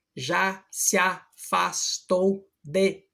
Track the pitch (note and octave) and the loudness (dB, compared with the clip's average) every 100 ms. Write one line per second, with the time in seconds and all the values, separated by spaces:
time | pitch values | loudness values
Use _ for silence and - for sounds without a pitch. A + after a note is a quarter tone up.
0 | _ - B2+ F3 F#3+ F#3+ _ - - F#3+ | _ -12 -2 0 0 -2 _ -4 0 2
1 | F#3 F3 - _ - F#3 F3 - - - | 2 0 -10 _ -4 0 0 -2 -6 -6
2 | - F#3 F#3+ G3 - _ D3 E3 G3 G3 | -2 2 2 0 -6 _ -6 0 2 0
3 | _ | _